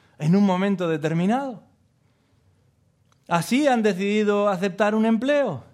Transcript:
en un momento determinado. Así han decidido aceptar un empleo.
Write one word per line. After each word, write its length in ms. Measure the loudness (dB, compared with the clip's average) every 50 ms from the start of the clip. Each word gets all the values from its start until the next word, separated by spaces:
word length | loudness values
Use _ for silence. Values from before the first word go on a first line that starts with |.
| _ _ _ _
en 160 | 0 2 2
un 100 | 4 4
momento 420 | 2 2 0 0 -2 -2 -2 -2
determinado. 760 | -2 -2 -2 -2 -2 -2 0 0 0 0 -2 -4 -8 -12 -14 -18 _ _ _ _ _ _ _ _ _ _ _ _ _ _ _ _ _ _ _ _ _ _ _ _ _ _ _ _ _ _ _ _
Así 380 | -2 -2 -2 0 0 0 2 2
han 160 | 2 2 2
decidido 680 | 2 0 0 0 -2 0 0 0 2 2 2 2 0 0
aceptar 440 | 0 -2 -4 -4 -2 0 0 0 2
un 140 | 2 2
empleo. 560 | 2 2 0 0 0 0 0 0 -2 -4 -8 -12 -18